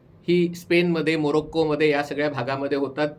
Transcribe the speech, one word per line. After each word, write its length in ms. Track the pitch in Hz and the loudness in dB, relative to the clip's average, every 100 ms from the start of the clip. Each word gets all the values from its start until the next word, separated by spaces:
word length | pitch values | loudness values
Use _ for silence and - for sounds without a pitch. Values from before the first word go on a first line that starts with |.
| _ - - | _ -14 0
ही 260 | 175 175 175 | 2 2 -4
स्पेनमध्ये, 600 | - 175 175 160 151 160 | 0 2 2 0 0 0
मोरोक्कोमध्ये 720 | 147 151 151 160 156 147 151 | 2 0 0 -2 0 2 2
या 140 | 143 | 2
सगळ्या 260 | 143 143 147 | 0 -2 -2
भागामध्ये 480 | 135 127 135 139 143 | -2 -4 -4 -2 -2
होतात. 320 | 135 151 151 | -2 -2 -4